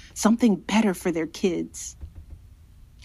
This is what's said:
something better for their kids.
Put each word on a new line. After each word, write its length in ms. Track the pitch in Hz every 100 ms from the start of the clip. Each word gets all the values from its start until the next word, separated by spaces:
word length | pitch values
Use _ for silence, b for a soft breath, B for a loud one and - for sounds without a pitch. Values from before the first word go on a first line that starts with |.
| b
something 420 | - 208 233 240 185
better 360 | - 208 214
for 200 | 175 185
their 160 | 165 160
kids. 680 | - 190 165 165 - - - - - - - - - - - - -